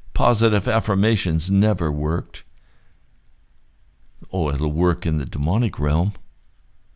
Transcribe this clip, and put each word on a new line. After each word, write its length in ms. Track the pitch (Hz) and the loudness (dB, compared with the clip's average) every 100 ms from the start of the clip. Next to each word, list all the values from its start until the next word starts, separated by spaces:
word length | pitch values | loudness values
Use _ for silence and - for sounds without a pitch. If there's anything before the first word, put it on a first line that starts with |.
| - | -4
Positive 540 | - 127 110 113 104 113 | 2 4 4 2 2 0
affirmations 840 | 110 - 98 110 110 90 80 87 | -2 0 0 2 2 0 -2 0
never 400 | 98 107 95 80 | 2 2 0 -2
worked. 520 | 73 76 85 - - - - - - - - _ - _ - _ - - _ - _ - - - | -2 -2 -2 -6 -16 -20 -20 -20 -20 -20 -20 _ -20 _ -20 _ -20 -20 _ -20 _ -20 -20 -8
Oh, 180 | 95 76 | -2 -2
it'll 220 | 69 76 | 0 -2
work 340 | 78 87 85 85 | 2 2 2 0
in 120 | 78 | -2
the 80 | 65 | -2
demonic 540 | 71 76 107 120 - | -2 0 0 0 0
realm, 340 | 71 78 98 - - - - _ - - - | 0 2 0 -4 -14 -20 -20 _ -20 -20 -20